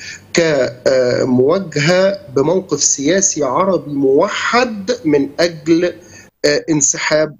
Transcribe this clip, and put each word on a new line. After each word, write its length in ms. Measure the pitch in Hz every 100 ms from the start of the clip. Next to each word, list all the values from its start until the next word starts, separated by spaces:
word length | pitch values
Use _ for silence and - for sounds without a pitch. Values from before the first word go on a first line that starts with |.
| - - -
كمواجهة 1900 | 170 160 139 123 - - 131 123 - 127 127 135 190 170 147 151 180 190 - - 135
بموقف 480 | 151 185 - 143
سياسي 600 | - - 143 196 190 156
عربي 480 | 135 143 196 165 143
موحد 1000 | 139 135 139 202 - - 240 247 208 190 240 156
من 240 | 143 139 -
أجل، 540 | 170 160 156 165 175 - - - - _ 147
آه، 200 | 151 -
انسحاب 640 | 151 - 156 - 156 151